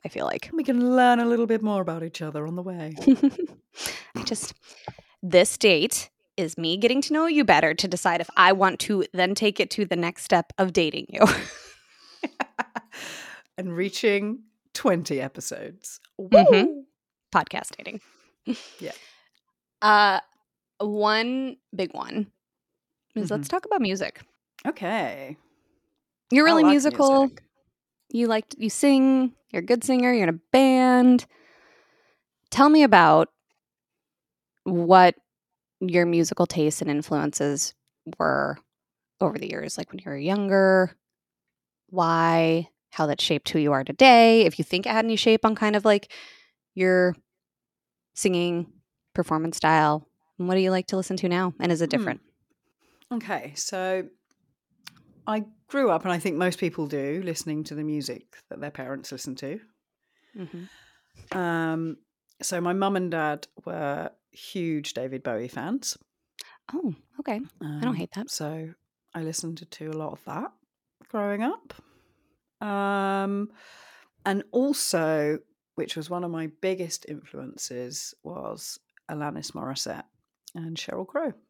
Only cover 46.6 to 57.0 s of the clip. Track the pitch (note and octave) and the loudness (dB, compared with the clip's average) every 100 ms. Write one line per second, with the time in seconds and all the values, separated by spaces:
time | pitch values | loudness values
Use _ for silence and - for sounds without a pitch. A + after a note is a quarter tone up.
46.6 | _ F#3+ F#3 F#3 F3+ F3 _ _ _ _ | _ -2 2 4 2 -2 _ _ _ _
47.6 | _ _ _ _ _ - G3+ F3+ F3 E3+ | _ _ _ _ _ -4 0 0 0 -2
48.6 | E3+ _ _ _ _ - F3 D#3 E3 - | -6 _ _ _ _ -6 -2 -2 -2 -2
49.6 | D#3 D#3+ D3+ D3+ - _ _ - F3+ F#3+ | 2 4 4 0 -6 _ _ -8 -2 0
50.6 | F#3 F#3 F3+ F#3+ F#3 F#3+ F#3 F3 F3+ - | 2 0 -2 -6 -4 -4 -2 0 -2 -4
51.6 | F3 D#3+ D#3+ D3+ G3 - _ _ _ _ | -2 0 0 -2 -4 -8 _ _ _ _
52.6 | _ _ _ _ _ A#3+ G#3+ F#3 - C#3+ | _ _ _ _ _ -10 -6 -8 -8 -12
53.6 | - F#3+ F#3 F#3 F3+ _ _ _ _ _ | -10 -6 -4 -4 -6 _ _ _ _ _
54.6 | _ _ - _ _ _ - G#3+ G#3 _ | _ _ -20 _ _ _ -6 -6 -8 _
55.6 | _ C#4 B3 E3 F#3 F3 F#3+ D#3 F3+ - | _ 0 0 0 -2 -4 -4 -2 -2 -2
56.6 | E3+ - D3 C#3+ | -6 -4 -6 -6